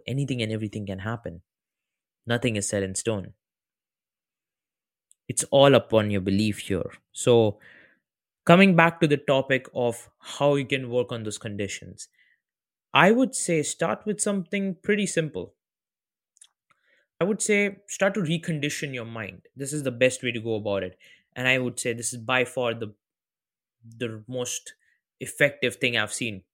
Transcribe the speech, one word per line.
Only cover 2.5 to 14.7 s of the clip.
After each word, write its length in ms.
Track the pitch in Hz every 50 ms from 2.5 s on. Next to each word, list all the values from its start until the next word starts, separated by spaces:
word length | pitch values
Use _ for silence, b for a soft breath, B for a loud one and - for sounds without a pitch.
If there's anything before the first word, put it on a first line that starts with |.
| 113
is 120 | 104 98 -
set 140 | - 104 98
in 140 | 95 95
stone. 380 | - - 117 113 101 90 85 - _ _ _ _ _ _ _ _ _ _ _ _ _ _ _ _ _ _ _ _ _ _ _ _ _ _ _ _ _ _ _ _ _ _ _ _ _ _ _
It's 160 | 120 - - - -
all 240 | 139 139 143 139
upon 340 | - - - - 110 104 104
your 100 | 104 98
belief 380 | 90 101 98 98 110 107 98 -
here. 320 | - - 98 90 - - - - _ _ _
So, 480 | - - 135 123 117 113 107 101 b b b b b b b b b b _ _ _ _ _ _ _ _
coming 300 | - 175 180 196 196 180
back 260 | 165 170 170 165 -
to 60 | -
the 120 | 156 147 139
topic 500 | - - 139 135 131 - 135 127 - - _
of 380 | 135 123 120 117 - - - _ _
how 380 | _ - - - 143 143 143
you 100 | 143 139
can 240 | 120 139 131 131 120
work 220 | 120 123 123 123 127
on 100 | 117 110
those 160 | 107 104 -
conditions, 680 | - 113 104 101 104 95 - - - 95 92 - - - _ _ _ _ _ _ _ _ _ _ _ _ _ _ _ _ -
I 140 | 135 160 185
would 240 | 226 240 269 220 -
say 300 | - - - 170 160 147
start 420 | - - - 165 165 107 - -
with 140 | 214 208 -
something 560 | - 208 202 196 175 - - 202 196 190